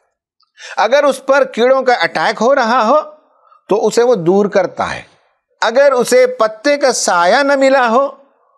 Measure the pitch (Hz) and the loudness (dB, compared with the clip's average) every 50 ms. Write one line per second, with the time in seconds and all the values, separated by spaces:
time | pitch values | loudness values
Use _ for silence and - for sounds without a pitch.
0 | _ _ _ _ _ _ _ _ _ _ _ - - - - - 185 214 240 285 | _ _ _ _ _ _ _ _ _ _ _ -20 -20 -12 -4 -2 -2 0 2 2
1 | 294 285 262 - - - 269 285 262 262 - 214 233 254 262 269 254 254 240 202 | 2 0 -2 -2 -2 0 0 0 0 -2 -2 -2 2 2 2 2 2 0 0 0
2 | 170 165 - 247 160 202 220 - 214 247 277 277 240 220 233 262 220 214 277 302 | 0 -4 -2 -2 -2 -2 -2 0 0 0 2 0 0 0 0 0 2 2 0 0
3 | 311 302 - _ _ _ _ _ _ _ _ _ _ - 180 214 233 214 - - | 0 -4 -14 _ _ _ _ _ _ _ _ _ _ -4 -2 -2 -2 -2 0 0
4 | 240 247 247 196 165 165 190 202 208 202 - 202 180 147 127 - 95 85 67 60 | 2 2 0 0 0 0 2 2 0 0 0 -2 -2 -2 -4 -6 -6 -6 -8 -10
5 | - _ _ _ _ _ _ _ _ _ _ - - 214 226 254 277 285 269 247 | -14 _ _ _ _ _ _ _ _ _ _ -6 -6 -2 0 2 2 2 2 0
6 | 226 - 254 254 254 247 254 - 220 214 220 - - 285 285 285 294 254 220 - | -2 0 2 2 2 2 0 -2 -4 -4 -4 -4 -4 -2 -2 0 0 -2 -2 -2
7 | - - 190 175 170 180 214 269 285 277 285 269 269 269 262 269 247 233 220 254 | -2 -2 0 0 2 2 2 2 2 0 0 2 2 2 2 2 0 2 0 0
8 | 277 294 - - _ _ _ _ _ _ _ | -2 -2 -6 -12 _ _ _ _ _ _ _